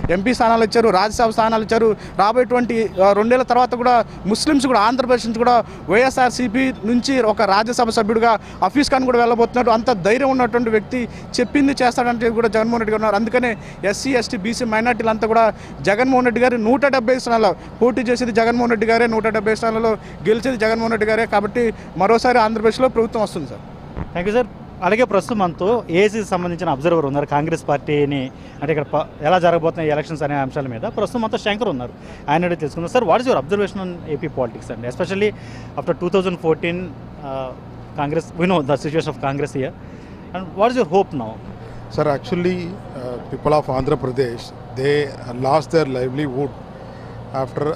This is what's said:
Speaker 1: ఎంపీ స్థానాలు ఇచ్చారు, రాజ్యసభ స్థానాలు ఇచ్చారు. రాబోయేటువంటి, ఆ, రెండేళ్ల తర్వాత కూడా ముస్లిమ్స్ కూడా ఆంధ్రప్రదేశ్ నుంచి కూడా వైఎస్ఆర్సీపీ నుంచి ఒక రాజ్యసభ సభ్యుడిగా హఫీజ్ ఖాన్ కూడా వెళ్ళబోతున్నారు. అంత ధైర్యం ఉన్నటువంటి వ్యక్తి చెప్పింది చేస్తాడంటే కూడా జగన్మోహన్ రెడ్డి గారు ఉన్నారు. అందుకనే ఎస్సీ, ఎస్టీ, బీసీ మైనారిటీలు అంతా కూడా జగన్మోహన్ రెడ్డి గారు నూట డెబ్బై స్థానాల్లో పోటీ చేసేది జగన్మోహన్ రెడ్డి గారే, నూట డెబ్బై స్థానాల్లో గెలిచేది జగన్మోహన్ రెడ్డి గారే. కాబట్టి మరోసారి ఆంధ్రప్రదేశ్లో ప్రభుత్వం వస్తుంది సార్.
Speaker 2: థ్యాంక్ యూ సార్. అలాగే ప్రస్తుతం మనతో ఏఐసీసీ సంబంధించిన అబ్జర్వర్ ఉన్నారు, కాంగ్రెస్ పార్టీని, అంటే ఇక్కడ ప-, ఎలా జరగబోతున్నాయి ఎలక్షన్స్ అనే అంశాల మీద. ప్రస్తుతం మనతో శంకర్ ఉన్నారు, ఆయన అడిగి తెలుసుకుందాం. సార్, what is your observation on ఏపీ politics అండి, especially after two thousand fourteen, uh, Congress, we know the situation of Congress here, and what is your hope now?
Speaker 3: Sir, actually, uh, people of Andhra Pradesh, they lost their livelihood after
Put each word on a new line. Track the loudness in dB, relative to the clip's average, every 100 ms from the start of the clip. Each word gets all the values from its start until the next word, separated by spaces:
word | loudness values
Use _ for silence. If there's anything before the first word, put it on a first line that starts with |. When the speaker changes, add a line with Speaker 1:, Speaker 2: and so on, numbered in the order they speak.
| -2
Speaker 1:
ఎంపీ | 0 2
స్థానాలు | 2 4 4
ఇచ్చారు, | 2 4 4
రాజ్యసభ | 4 2 2 0
స్థానాలు | 2 2 2
ఇచ్చారు. | 2 2 2 0 -4 2
రాబోయేటువంటి, | 2 4 2 2 0 0 0 4
ఆ, | 4
రెండేళ్ల | 6 4 4
తర్వాత | 4 2 2
కూడా | 2 4 4 2 -4 -2
ముస్లిమ్స్ | 0 2 2 4
కూడా | 4
ఆంధ్రప్రదేశ్ | 4 2 2 2 0
నుంచి | 0
కూడా | 4 4 2 -6 0
వైఎస్ఆర్సీపీ | 4 4 4 0 0 -2 0 0 -2
నుంచి | 0 0 2 2
ఒక | 2 2
రాజ్యసభ | 2 2 2 0 2
సభ్యుడిగా | 2 2 4 4 2 -2 -2
హఫీజ్ | 0 2 2
ఖాన్ | 2
కూడా | 2 4
వెళ్ళబోతున్నారు. | 4 4 2 2 2
అంత | 2 2
ధైర్యం | 0 2 2 2
ఉన్నటువంటి | 2 2 0 2
వ్యక్తి | 0 0 -4 -6 -10 -6 -2
చెప్పింది | 2 4 2 4
చేస్తాడంటే | 2 2 0 2 0
కూడా | 2 2
జగన్మోహన్ | 2 2 0
రెడ్డి | 0
గారు | 0
ఉన్నారు. | 2 2
అందుకనే | 2 0 0 -4 -10 -4
ఎస్సీ, | -2 -2 0
ఎస్టీ, | 0 0 -4
బీసీ | -4 -4
మైనారిటీలు | -2 0 0 0 0
అంతా | 0 2
కూడా | 4 4 2 -10 -4
జగన్మోహన్ | 0 2 4 4
రెడ్డి | 2 2
గారు | 2 2
నూట | 2 2 2
డెబ్బై | 2 2 0
స్థానాల్లో | 2 2 2 0 -6 0
పోటీ | 2 2
చేసేది | 0 0 0
జగన్మోహన్ | 2 2 2 2
రెడ్డి | 2 2
గారే, | 4 4
నూట | 2 0
డెబ్బై | 0 0
స్థానాల్లో | 0 0 0 0 0 -6 -4 0
గెలిచేది | 2 0 0
జగన్మోహన్ | 0 0 0
రెడ్డి | 0 0
గారే. | 0 2
కాబట్టి | 0 0 0 -2 -2 -8 0
మరోసారి | 4 4 4 4
ఆంధ్రప్రదేశ్లో | 4 2 0 2 2
ప్రభుత్వం | 2 0 0
వస్తుంది | -2 -4 -10
సార్. | -12 -16 -18 -14 -10 -8
Speaker 2:
థ్యాంక్ | -4 0
యూ |
సార్. | 0 0 -6 -16 -2
అలాగే | 2 4
ప్రస్తుతం | 4 2 0 0
మనతో | 0 0 0 0 2
ఏఐసీసీ | 4 4 2 -2
సంబంధించిన | -2 -2 -2 -2
అబ్జర్వర్ | 0 2 2 2
ఉన్నారు, | 0 0
కాంగ్రెస్ | 0 0 -2 -2
పార్టీని, | -2 0 0 2 0 -6 -10 -18 -8
అంటే | -2
ఇక్కడ | -2 0 -2
ప-, | -4 -2
ఎలా | 2 4
జరగబోతున్నాయి | 4 4 0 -2 -2
ఎలక్షన్స్ | -2 -2 -4
అనే | -2
అంశాల | -2 -2 -4 -6
మీద. | -6
ప్రస్తుతం | -6 -4 -4 -2
మనతో | -2 -2
శంకర్ | -2 -2 -2
ఉన్నారు, | -4 -6 -12 -18 -8 0
ఆయన | 0
అడిగి | 0 -2
తెలుసుకుందాం. | -4 -6 -2
సార్, | 0
what | 4 2
is | 2
your | 0
observation | 0 -2 -2 -4
on | -8 -8 -8
ఏపీ | -6 -6
politics | -4 -4 -6 -12
అండి, | -10 -8
especially | -4 -4 0 -2 -2 -14 -14 -12 -8
after | -4 -2
two | 0
thousand | 0 0 -2
fourteen, | 0 0 -2 -4
uh, | -8 -12 -16 -14 -10 -8 -8 -10 -18 -18 -12 -6
Congress, | -4 -4 -4 -2
we | 0
know | 2 2
the | -2
situation | -2 -2 -4
of | -4 -4
Congress | -4 -4 -4
here, | -6 -8 -18 -18 -18 -18 -12
and | -10 -8 0
what | 0
is | 2
your | 2 2
hope | 0 -4
now? | -8 -10 -14 -16 -14 -16 -8
Speaker 3:
Sir, | -2 0 -2
actually, | -2 -2 0 -2
uh, | -6 -10 -14 -12 -10 -10 -10
people | -4 0 0
of | 0
Andhra | -2 0 -2
Pradesh, | -2 -2 -4 -4 -12 -16 -14 -4
they | 0 0 -2 -6 -12 -4 0
lost | 0 2 0
their | 0 -2
livelihood | -4 -4 -4 -2 -4 -6 -16 -16 -16 -16 -16 -16 -8 -6
after | -4 -4 -4